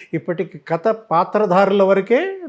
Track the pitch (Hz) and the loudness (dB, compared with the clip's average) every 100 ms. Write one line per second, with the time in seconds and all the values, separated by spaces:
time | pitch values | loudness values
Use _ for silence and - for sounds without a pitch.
0 | - 160 - 170 170 151 - 165 226 220 | -10 -8 -6 -6 -8 -10 -6 -2 -2 -4
1 | - 165 185 208 208 180 196 202 190 196 | -2 -2 0 0 2 2 4 4 4 2
2 | 196 254 381 381 | 2 0 0 -8